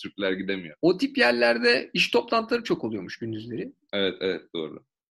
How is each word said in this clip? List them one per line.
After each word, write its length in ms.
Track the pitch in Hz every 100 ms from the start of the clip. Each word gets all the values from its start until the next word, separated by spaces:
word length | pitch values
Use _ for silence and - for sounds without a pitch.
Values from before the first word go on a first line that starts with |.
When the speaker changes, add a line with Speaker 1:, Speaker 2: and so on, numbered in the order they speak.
Speaker 1:
Türkler 280 | - - 95
gidemiyor. 440 | 95 95 95 82 -
Speaker 2:
O 160 | 165 185
tip 200 | 269 247
yerlerde 720 | 240 240 240 233 240 240 -
iş 160 | - -
toplantıları 520 | 233 - 226 220 240
çok 200 | 226 175
oluyormuş 360 | 113 110 87 -
gündüzleri. 520 | 117 107 117 123 247 - _
Speaker 1:
Evet, 220 | - - -
evet, 200 | 95 82 - 85
doğru. 280 | 78 - _ _ _